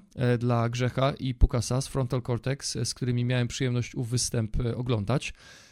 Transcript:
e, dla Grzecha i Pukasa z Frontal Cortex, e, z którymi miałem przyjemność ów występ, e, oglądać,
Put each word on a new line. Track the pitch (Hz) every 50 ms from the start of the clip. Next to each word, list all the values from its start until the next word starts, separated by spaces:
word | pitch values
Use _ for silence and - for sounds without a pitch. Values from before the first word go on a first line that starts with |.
| - _ -
e, | - 127 123 123 117
dla | 120 123 120 117 113 117
Grzecha | 117 120 127 123 - 127 131 135
i | 117 - - 135 123
Pukasa | - - - - 120 - - 123 131
z | 139 -
Frontal | - 139 131 120 - 127 -
Cortex, | - 120 113 - 131 135 139 - - -
e, | - 120
z | - -
którymi | - 135 123 123 120 120
miałem | 120 127 123 123 120
przyjemność | - - 139 127 123 123 117 - -
ów | 143 127 113
występ, | 123 120 - - - 123 110 107 - -
e, | 127 117 -
oglądać, | - 127 117 123 107 98 101 120 147 - - - - - - - - - -